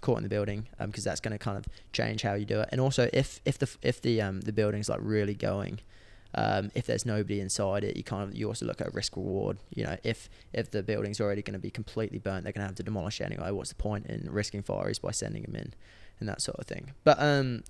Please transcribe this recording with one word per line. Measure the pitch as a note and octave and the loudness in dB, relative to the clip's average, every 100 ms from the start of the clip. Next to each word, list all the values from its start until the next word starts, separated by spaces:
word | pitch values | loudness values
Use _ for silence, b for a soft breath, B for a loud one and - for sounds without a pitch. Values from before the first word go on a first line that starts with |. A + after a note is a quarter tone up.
caught | - A2 | 2 2
in | |
the | G#2+ | 2
building, | G#2 G2+ G2+ A2+ - | 0 0 -2 -6 -6
um, | G#2 | -4
'cause | G#2 | -2
that's | G#2 D#2 | -2 -2
gonna | A2 G#2 | -2 -2
kind | - G2+ | -2 -2
of | - b b | -4 b b
change | - A2+ G#2+ | 0 0 2
how | G#2 G2+ | 2 2
you | G#2 | 2
do | G#2+ | 2
it. | G#2+ | 2
And | B2+ | 4
also, | C3 C3+ A#2+ | 4 6 4
if, | B2+ C3+ - - | 4 2 0 0
if | - | 2
the | C3+ | -2
f-, | - | 0
if | - - | 0 2
the, | - A2+ | 2 4
um, | G2+ F#2+ | 2 0
the | G#2+ | 0
building's, | G#2+ G#2 G#2 G#2 | 2 4 2 0
like, | - | 0
really | G#2+ G#2+ G#2 | 2 2 2
going, | G#2 G2+ G2 G2+ A2 b b b b b - | 2 0 0 -2 -6 b b b b b 0
um, | G#2+ G2+ G2+ | 4 4 2
if | - - | -2 0
there's | A2 B2 | 0 2
nobody | G#2 G2 G2+ | 0 2 0
inside | F#2+ - G2 G2+ | 0 0 2 2
it, | G2+ - | 0 -2
you | |
kind | - G2 | -4 -4
of, | G2+ A2 | -4 -2
you | G#2+ | -4
also | A2+ - | -2 -4
look | - | -2
at | - | -4
risk | - - - | -2 -4 -2
reward. | G2 F#2+ - F#2+ - | -2 0 0 -2 -6
You | - | -4
know, | A2 - | -2 -2
if, | - A2+ - b b | -2 -4 -6 b b
if | - A2 | -4 -2
the | G#2+ | -2
building's | G2 G#2+ G#2 G#2 | 0 0 0 0
already | G#2 G2+ | 2 0
gonna | G2+ G2 | -2 -6
be | G2+ | -4
completely | - G#2+ - A2 G2+ | -6 -4 -2 -2 -2
burnt, | G2 F#2+ | -2 -2
they're | F#2+ | -4
gonna | G#2 G2 | -4 -4
have | F#2 | -4
to | |
demolish | A2 G#2 F2 - | -4 -2 -2 -2
anyway. | - G2+ F2+ | -4 -2 -2
What's | G2 - | -2 -4
the | - | -4
point | G#2 G#2 - | -2 -2 -2
in | - - | -4 -2
risking | G2 G#2+ G2+ | -2 -2 -2
fires | - G1+ G1+ G#2+ | -2 0 0 0
by | - | -2
sending | - G#1 G#1+ G#1+ | -2 -2 -4 -6
'em | G#1+ | -6
in | - - b b b - | -6 -10 b b b -6
and | A2 | -4
that | - | -2
sort | - - | -4 -4
of | - | -6
thing? | - C3+ - | -8 -8 4
But, | D#3 - | 6 6
um, | D3 C#3+ C3 A#2+ - | 6 4 2 -2 -8